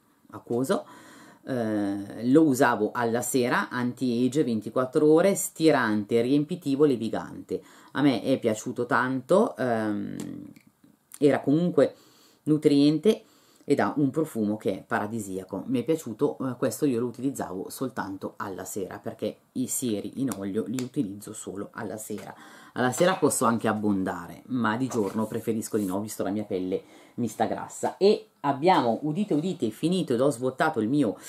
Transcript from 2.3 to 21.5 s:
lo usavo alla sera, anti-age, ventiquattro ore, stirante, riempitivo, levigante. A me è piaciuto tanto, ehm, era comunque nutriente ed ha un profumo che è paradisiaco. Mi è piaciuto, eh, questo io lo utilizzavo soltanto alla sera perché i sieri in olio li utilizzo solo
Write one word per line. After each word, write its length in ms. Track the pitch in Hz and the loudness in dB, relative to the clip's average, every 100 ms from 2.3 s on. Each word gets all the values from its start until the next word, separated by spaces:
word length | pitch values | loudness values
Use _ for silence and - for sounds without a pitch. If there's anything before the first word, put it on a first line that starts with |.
lo 120 | 147 | 6
usavo 460 | 160 127 127 113 107 | 6 6 4 4 0
alla 300 | 123 117 117 | 0 0 0
sera, 480 | - 131 120 180 208 | 0 0 2 0 -2
anti-age, 760 | 123 123 117 127 117 131 147 | -4 -4 -2 0 2 2 2
ventiquattro 640 | 127 110 110 131 127 156 151 | 0 -2 -2 -2 0 2 6
ore, 280 | 156 190 190 | 6 6 2
stirante, 840 | - - 160 135 113 107 104 117 | -4 2 4 4 2 0 2 2
riempitivo, 640 | 123 147 147 175 143 135 151 | 4 2 2 -4 -2 4 4
levigante. 760 | 117 113 92 - 92 - 92 - - - | 4 -2 -4 -8 -14 -8 -8 -8 -20 -10
A 100 | 127 | 2
me 220 | 143 120 | 2 2
è 160 | 123 131 | 0 0
piaciuto 480 | 117 107 127 120 120 | 0 -2 -4 -6 0
tanto, 680 | 123 127 131 - 185 - - | 0 0 -4 2 4 4 0
ehm, 640 | 127 113 110 104 98 95 50 50 - - - _ _ _ _ - | 0 0 -2 -4 -6 -8 -10 -12 -14 -20 -20 _ _ _ _ 2
era 220 | 143 131 | 2 4
comunque 540 | 135 156 175 165 127 - _ _ _ _ | 2 2 4 4 2 0 _ _ _ _
nutriente 840 | 147 151 151 143 147 156 208 220 - _ _ _ | 0 2 4 6 6 4 2 0 -4 _ _ _
ed 160 | - 139 | -2 0
ha 140 | 104 147 | 2 2
un 120 | 135 | 0
profumo 480 | 156 156 117 104 107 | 0 -4 -2 -2 -2
che 140 | 110 | -4
è 120 | 95 | -6
paradisiaco. 800 | - 110 104 113 98 95 92 107 110 | -4 -4 -4 -6 -6 -8 -8 -8 -4
Mi 140 | 127 | -2
è 20 | |
piaciuto, 540 | 117 160 117 110 143 - | 0 -2 -4 -4 -4 -2
eh, 160 | 131 123 | -6 -4
questo 280 | 127 - 147 | -4 0 0
io 140 | 117 | 0
lo 80 | 123 | -2
utilizzavo 640 | 117 135 110 90 92 - | -4 -6 -4 -6 -8 -10
soltanto 640 | - 131 - 92 98 98 - | -8 -6 -6 -8 -8 -10 -10
alla 280 | 104 92 92 | -10 -10 -8
sera 320 | 107 90 98 | -8 -8 -8
perché 400 | 113 - 104 - _ | -12 -6 -8 -8 _
i 140 | 131 123 | -6 -4
sieri 540 | - 123 101 98 - | -2 -2 -2 -4 -6
in 80 | 131 98 | -6 -4
olio 280 | 98 104 - | -4 -4 -4
li 160 | 123 | -6
utilizzo 520 | 123 147 98 104 101 | -6 -4 -6 -8 -14
solo 360 | 104 98 | -14 -12